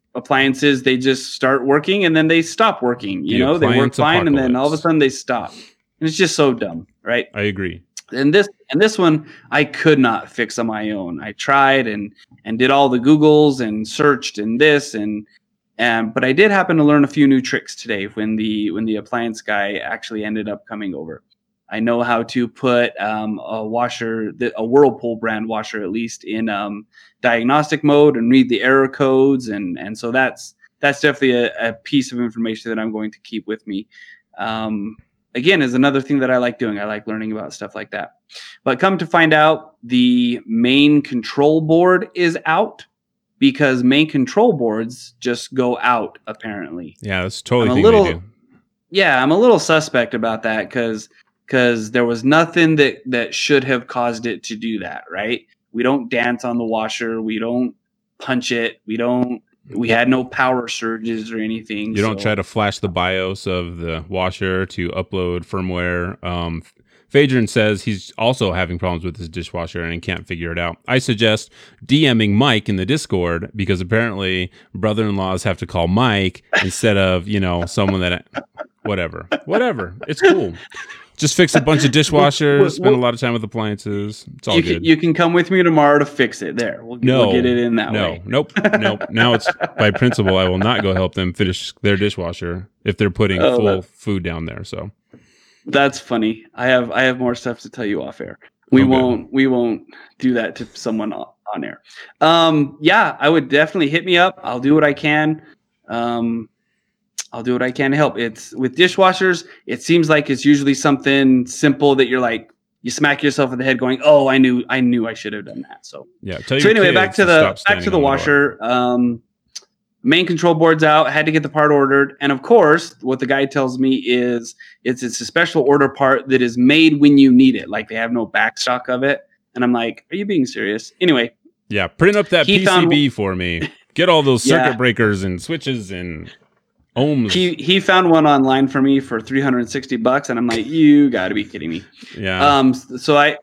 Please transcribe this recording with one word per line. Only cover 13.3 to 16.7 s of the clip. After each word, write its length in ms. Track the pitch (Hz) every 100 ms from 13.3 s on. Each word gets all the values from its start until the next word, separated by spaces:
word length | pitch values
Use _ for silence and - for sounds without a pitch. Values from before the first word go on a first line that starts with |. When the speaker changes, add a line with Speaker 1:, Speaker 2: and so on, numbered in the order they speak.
| 151 151 131
Speaker 1:
and 260 | 113 107 110
searched 520 | - 143 131 - -
and 200 | 104 120
this 360 | 151 147 143 110
and, 320 | 104 107 107 _ _ _ _ -
and, 360 | 120 113 110
but 120 | - 131
I 80 |
did 160 | 139 214
happen 240 | 202 185